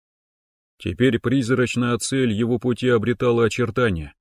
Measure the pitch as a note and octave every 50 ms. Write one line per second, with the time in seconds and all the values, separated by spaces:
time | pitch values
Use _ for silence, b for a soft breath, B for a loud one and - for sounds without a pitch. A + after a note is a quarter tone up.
0 | _ _ _ _ _ _ _ _ _ _ _ _ _ _ _ - - F#2 E2+ E2
1 | B2 C3 A2+ A2+ - A#2+ B2+ C#3 B2 A2 C3 B2+ B2 A2+ - B2 B2 A#2+ A#2+ A2+
2 | - - C3+ C3+ C3 A#2+ G#2 G2+ A#2 A2+ B2 A#2 - B2+ A#2+ - B2+ B2+ A#2+ A2+
3 | G2+ A#2 A#2+ - C3 B2 A#2 A#2 A#2 G#2+ - - A#2+ A2+ G2+ C3 B2 A2+ F#2 E2
4 | D2+ - - _